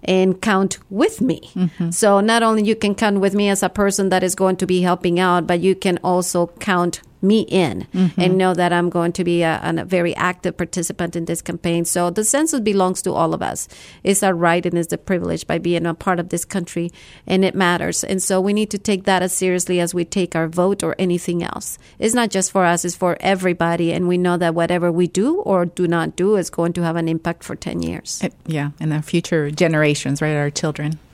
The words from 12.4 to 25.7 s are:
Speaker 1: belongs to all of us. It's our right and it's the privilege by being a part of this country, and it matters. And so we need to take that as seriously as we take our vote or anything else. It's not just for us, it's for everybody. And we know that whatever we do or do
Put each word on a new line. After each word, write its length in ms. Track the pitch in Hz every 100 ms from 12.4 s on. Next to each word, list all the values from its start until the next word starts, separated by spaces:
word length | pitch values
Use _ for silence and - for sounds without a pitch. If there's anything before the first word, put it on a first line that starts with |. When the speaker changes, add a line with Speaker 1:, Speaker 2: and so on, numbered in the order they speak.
| 311 277
Speaker 1:
belongs 420 | 214 196 185 185
to 100 | 190
all 220 | - 165
of 80 | 160
us. 260 | - - - - - -
It's 180 | - 196
our 140 | 196 175
right 280 | 170 170
and 140 | 175 170
it's 120 | 165
the 80 | -
privilege 480 | - 185 175 165 -
by 100 | 165
being 300 | 175 170 170
a 80 | 165
part 240 | - 175
of 100 | 175
this 160 | 170 -
country, 460 | 196 170 - 170 - - - -
and 180 | 190
it 120 | 190 -
matters. 480 | 180 175 165 170
And 180 | - 190
so 180 | - 190
we 140 | 190
need 160 | 208 214
to 80 | 208
take 280 | 214 196 190
that 180 | 190
as 100 | 180
seriously 460 | - 185 180 175 180
as 160 | 170 175
we 100 | 170
take 300 | 202 180 165
our 120 | 160
vote 360 | 170 180 196
or 120 | 165 -
anything 420 | 185 175 - 175
else. 380 | 170 - - - - -
It's 160 | 226
not 160 | 247 226
just 220 | 196 185
for 120 | 196 180
us, 200 | 175 175
it's 100 | 175
for 220 | 180 170
everybody. 720 | - 196 185 175 170 170 170
And 140 | 175 180
we 120 | 180
know 180 | 180 175
that 160 | 175
whatever 380 | 165 170 175 175
we 160 | 165 180
do 300 | - 233 349
or 240 | - 190
do 220 | 175